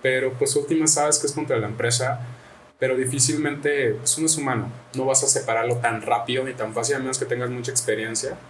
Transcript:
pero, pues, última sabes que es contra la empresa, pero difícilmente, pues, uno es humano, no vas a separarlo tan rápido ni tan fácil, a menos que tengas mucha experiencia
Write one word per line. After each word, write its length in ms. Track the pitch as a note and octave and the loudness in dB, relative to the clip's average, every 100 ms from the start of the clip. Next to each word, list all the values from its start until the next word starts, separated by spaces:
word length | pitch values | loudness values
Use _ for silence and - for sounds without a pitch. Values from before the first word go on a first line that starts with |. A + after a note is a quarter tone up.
pero, 320 | C3 B2+ C3 | 2 2 0
pues, 200 | B2+ C#3 D3 | 0 2 2
última 300 | C#3+ E3 D#3 | 2 2 4
sabes 320 | D3+ D3+ D3 | 4 4 2
que 80 | C#3+ | 0
es 60 | |
contra 240 | D#3 D3+ A#2+ | -4 0 0
la 100 | G#2 | 0
empresa, 540 | A2+ A#2 A#2+ C3 - - - - - - _ | -2 0 2 0 -4 -8 -14 -20 -20 -20 _
pero 180 | C3 C3 | 0 2
difícilmente, 960 | B2+ C#3 - D3+ D3 C#3+ C#3+ C#3+ B2 | 0 2 2 2 0 0 0 2 2
pues, 240 | G#2+ B2+ - | 0 -2 0
uno 80 | D#3+ | 0
es 100 | D#3 | 0
humano, 340 | C3+ A#2+ A#2 - - | 0 -2 -4 -10 -10
no 120 | C3+ C3 | -2 0
vas 180 | C3 | 2
a 20 | C3+ | 2
separarlo 500 | - - B2 B2 B2 | 0 0 0 0 0
tan 260 | A#2+ A2 | 0 -2
rápido 420 | - A2+ - B2+ | 0 0 0 -2
ni 80 | C3 | -2
tan 220 | B2 G#2+ | -4 -4
fácil, 220 | A2+ A2+ C#3 | -2 0 0
a 20 | |
menos 200 | C3 C3 | -2 -4
que 60 | |
tengas 240 | - B2 A#2+ | -2 -2 -2
mucha 220 | B2 A#2+ | -4 -2
experiencia 680 | - - G#2+ A2 A2+ C3+ E3 | -2 0 -2 -2 -4 -6 -8